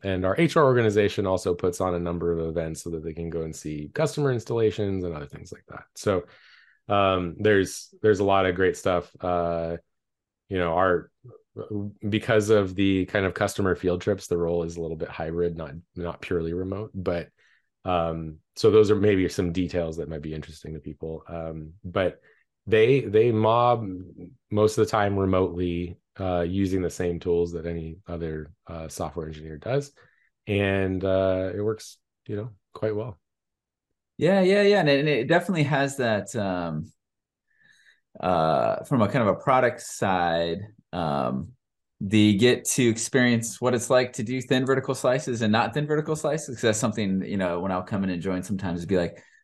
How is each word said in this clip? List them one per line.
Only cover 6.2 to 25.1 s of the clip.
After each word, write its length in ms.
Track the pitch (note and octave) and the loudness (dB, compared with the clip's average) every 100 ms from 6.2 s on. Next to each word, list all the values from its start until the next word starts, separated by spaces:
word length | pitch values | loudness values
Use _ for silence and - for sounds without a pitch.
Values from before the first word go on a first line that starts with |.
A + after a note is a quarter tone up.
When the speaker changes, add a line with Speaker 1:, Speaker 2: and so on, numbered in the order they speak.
| - - - - _ _ - | -2 -14 -20 -20 _ _ -2
Speaker 1:
um, 420 | G2+ G2 F#2 F2 E2 | 2 4 2 -2 0
there's, 560 | G#2 G2+ F#2 - - - | 4 4 2 -4 -16 0
there's 180 | G#2+ G2 | 2 4
a 40 | |
lot 200 | G2+ G2 | 4 4
of 100 | F#2 | 4
great 220 | F2+ F#2 E2+ | 2 2 2
stuff. 340 | G2 F2+ - - | 0 0 -2 -6
Uh, 560 | F2+ F2 E2+ E2 E2 E2+ _ _ _ _ _ _ - | -2 -2 0 -2 -4 -8 _ _ _ _ _ _ -6
you 80 | F#2 | -2
know, 160 | F2 | 0
our, 360 | E2+ F#2 F2 - _ B2+ - _ - - G#2 G#2 - G#2+ | 2 2 2 -2 _ -20 -20 _ -14 -10 -8 -8 -8 -4
because 440 | G#2+ - A2 G#2 | -2 2 2 4
of 240 | G#2+ F#2+ | 4 2
the 320 | F#2 G2 F#2+ F2+ | 0 2 2 0
kind 180 | G#2 | 0
of 80 | F#2+ | 0
customer 420 | - G2+ - G2 | 0 -2 0 0
field 280 | F2 F2+ F2 | 0 0 0
trips, 240 | G#2+ G2 - | 0 -2 -2
the 100 | F2 | -2
role 280 | E2+ F2 | 0 -2
is 120 | E2 E2+ | -2 -6
a 60 | |
little 160 | E2 D#2+ | -8 -8
bit 100 | E2 | -8
hybrid, 480 | - D#2+ E2+ F2 E2 | -8 -6 -2 -2 -4
not, 160 | D2+ D#2+ - - | -10 -14 -16 -10
not 240 | E2+ D#2+ | -8 -8
purely 320 | - F2 E2 | -4 -2 -2
remote, 380 | F2 F#2 F#2+ A2 | -4 -6 -6 -8
but, 360 | G2 F2+ F2 - _ _ _ _ _ | -8 -4 -4 -6 _ _ _ _ _
um, 520 | F#2+ F2 E2 E2 D#2+ D#2 _ - | -2 0 0 -4 -8 -12 _ 2
so 140 | A2+ | 6
those 200 | G#2+ G#2 | 6 6
are 60 | G2+ | 4
maybe 320 | G#2 F#2+ F2+ | 4 4 2
some 240 | - F2 | 0 -2
details 440 | F2 F2 F2+ E2 D#2+ | -2 -2 -2 -4 -6
that 100 | D#2 | -8
might 120 | D#2 | -8
be 140 | D#2 | -8
interesting 400 | D#2 D2+ D#2 D#2 | -10 -12 -14 -14
to 60 | D#2 | -14
people. 420 | D#2 D2+ D#2+ D#2+ - | -14 -12 -10 -10 -10
Um, 460 | E2 E2 D#2+ D#2 E2+ | -10 -8 -10 -14 -14
but 360 | F#2 G2 F2+ - _ _ _ _ - | -6 -2 -2 -4 _ _ _ _ 2
they, 340 | A2 A2+ C3+ | 4 6 4
they 300 | G#2 G#2+ A#2+ | 4 4 4
mob 560 | A2 A2 A#2 A#2+ A#2 G#2 F2+ F2 E2 F2 - - | 4 4 4 4 2 -2 -10 -14 -18 -20 -18 -4
most 260 | G#2+ G#2+ A#2 | 2 4 4
of 80 | |
the 60 | G#2+ | 2
time 260 | A2 G2+ | 2 2